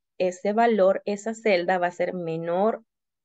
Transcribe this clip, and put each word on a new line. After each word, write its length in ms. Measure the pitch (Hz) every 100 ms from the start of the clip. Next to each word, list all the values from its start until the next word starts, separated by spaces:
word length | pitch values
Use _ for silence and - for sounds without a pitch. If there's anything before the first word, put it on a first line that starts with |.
| _ _
ese 340 | 185 180 202
valor, 500 | 214 240 214 190 190
esa 300 | - 202 220
celda 440 | 226 220 180 175 185
va 80 | 175
a 40 |
ser 220 | 180 180
menor 680 | 185 165 160 170 175 214 226 - _ _ _